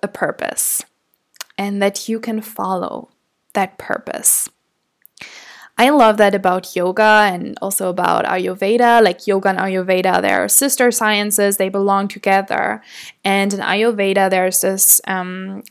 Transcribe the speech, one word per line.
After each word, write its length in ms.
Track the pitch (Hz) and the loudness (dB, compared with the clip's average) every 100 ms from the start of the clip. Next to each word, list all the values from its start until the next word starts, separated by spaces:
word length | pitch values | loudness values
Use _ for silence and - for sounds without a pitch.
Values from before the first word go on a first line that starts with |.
a 60 | 202 | -10
purpose 720 | - 156 - - - - - - _ _ _ _ - - - | -6 -6 -4 -8 -4 -4 -6 -8 _ _ _ _ -20 -16 -8
and 260 | 202 202 | -6 0
that 260 | 196 202 - | -2 -2 -6
you 100 | 220 | -6
can 220 | 226 220 | -4 -6
follow 680 | 214 - 190 190 - 55 - _ _ _ _ | -8 -8 -4 -4 -6 -10 -16 _ _ _ _
that 260 | - 190 - | -4 -4 -6
purpose. 680 | - - - - - - - _ _ _ _ _ _ - - - - - - - | -6 -6 -6 -4 -2 -2 -4 _ _ _ _ _ _ -20 -20 -20 -20 -20 -10 2
I 120 | 247 | 4
love 300 | 294 220 208 | 6 6 6
that 160 | 202 | 4
about 420 | 196 190 185 - 185 | 4 0 -2 -4 -4
yoga 540 | 180 196 214 214 208 | -2 2 6 6 4
and 240 | 180 - - | 0 -8 -8
also 260 | 196 - 185 | -6 -4 -4
about 380 | 175 175 170 - | -2 0 0 0
Ayurveda. 760 | 185 185 185 196 233 240 233 | -2 -4 -4 0 2 6 6
Like, 240 | 208 180 - | 4 2 -2
yoga 220 | 196 196 | 0 0
and 100 | 185 | 0
Ayurveda, 600 | 190 185 185 185 185 180 | -2 -2 0 0 2 2
they're 260 | 98 95 - | 2 0 0
sister 440 | - 277 - 247 | 0 0 2 2
sciences. 680 | 233 214 208 208 208 202 196 | 2 0 0 0 0 0 0
They 140 | 190 | -2
belong 360 | 196 196 196 196 | -2 0 0 -2
together. 760 | - 196 196 196 - - 220 - - - - | -4 0 0 0 -4 -4 -4 -10 -20 -20 -10
And 300 | 196 196 202 | -2 0 0
in 60 | 202 | -2
Ayurveda, 680 | - 196 226 208 196 196 190 | -2 0 0 0 0 2 2
there's 320 | 185 185 185 | 2 0 0
this, 400 | 196 190 - - - | -2 0 2 2 0
um, 560 | 190 180 185 190 196 - | -6 -6 -10 -12 -14 -10